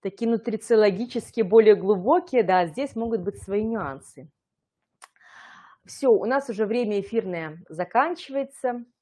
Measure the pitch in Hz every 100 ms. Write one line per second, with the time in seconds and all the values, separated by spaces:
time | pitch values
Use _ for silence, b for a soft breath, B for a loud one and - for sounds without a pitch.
0 | 196 - 226 226 226 214 - 226 208 185
1 | 240 240 - - 190 220 214 202 190 202
2 | 190 349 359 254 185 185 175 156 269 226
3 | 233 220 180 - - 202 220 226 151 135
4 | - - 135 _ _ _ _ _ _ _
5 | - B B B B B B B _ -
6 | 269 214 214 269 269 202 208 240 220 202
7 | 196 226 185 175 160 160 - 156 180 233
8 | 311 349 - 277 269 - 254 240 240 _